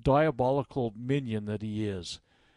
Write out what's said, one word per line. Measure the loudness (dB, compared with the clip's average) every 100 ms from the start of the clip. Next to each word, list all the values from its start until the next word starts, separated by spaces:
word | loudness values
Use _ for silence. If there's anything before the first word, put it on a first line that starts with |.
diabolical | 4 4 4 2 0 0 -2 -2 -2 -2
minion | -2 0 0 -4 -2
that | -4
he | -4 -4 -4
is. | -4 -8 -12 _ _ _